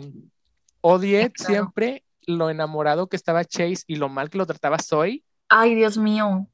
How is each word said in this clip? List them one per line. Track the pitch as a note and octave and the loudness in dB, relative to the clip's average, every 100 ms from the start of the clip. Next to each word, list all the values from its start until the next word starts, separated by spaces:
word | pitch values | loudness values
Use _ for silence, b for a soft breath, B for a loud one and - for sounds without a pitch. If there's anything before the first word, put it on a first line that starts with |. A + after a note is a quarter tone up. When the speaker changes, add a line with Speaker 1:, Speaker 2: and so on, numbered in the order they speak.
| C#3+ C#3+ - _ _ _ _ _ | -12 -18 -20 _ _ _ _ _
Speaker 1:
odié | E3+ F3+ G3 G3+ A#3+ | 4 4 4 2 0
Speaker 2:
Claro. | - F#3+ G3+ G3 | -2 -2 -2 -2
Speaker 1:
siempre | - A3+ C4+ - _ - | -2 -4 -4 -14 _ -4
lo | E3+ D#3+ | -2 0
enamorado | D#3 D#3 D3+ D3+ D3+ F#3 | -2 -4 -2 0 0 -2
que | F#3+ | -4
estaba | - E3 | -2 -2
Chase | E3+ - F3 F3+ - | -2 -2 -2 -4 -6
y | D3+ | -4
lo | C#3 | -4
mal | C3+ D3+ | -4 -6
que | F#3+ | -4
lo | F3+ | -4
trataba | D#3 D3 D#3+ | -4 -2 -2
Zoe. | - D#3 E3+ C#4 - _ - | 0 0 0 -4 -12 _ 2
Speaker 2:
Ay, | A3 A#3 | 4 4
Dios | A3+ A3 G#3+ | 4 2 2
mío. | G#3+ G#3+ G#3 F#3+ G3 | 0 0 0 -2 -4